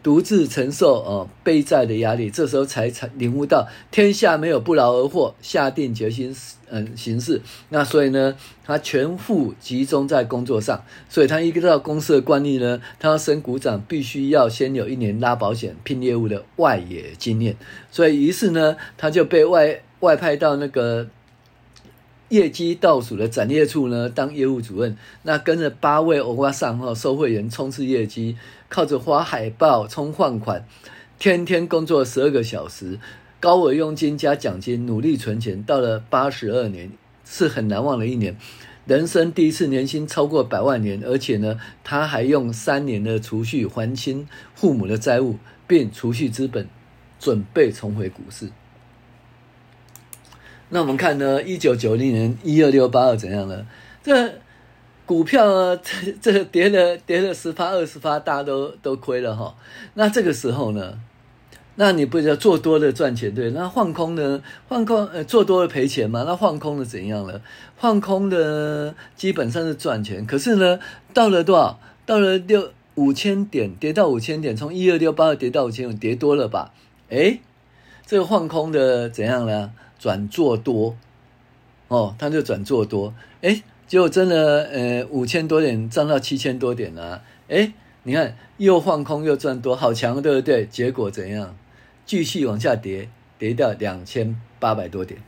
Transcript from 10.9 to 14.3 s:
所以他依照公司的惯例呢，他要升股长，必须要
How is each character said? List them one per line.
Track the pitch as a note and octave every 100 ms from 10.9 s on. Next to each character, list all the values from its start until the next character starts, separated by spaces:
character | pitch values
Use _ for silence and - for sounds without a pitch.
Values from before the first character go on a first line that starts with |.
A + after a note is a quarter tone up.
| - -
所 | -
以 | C#3
他 | D#3
依 | E3+
照 | E3 F3 D3+
公 | D#3+ D3+
司 | -
的 | D3
惯 | B2 C#3+
例 | C#3+ C3+
呢， | B2 A#2+ - -
他 | D#3
要 | D#3
升 | D3+ D3+
股 | D3+ B2+
长， | C3 G#2 G#2
必 | D#3+
须 | B2 C#3+
要 | C#3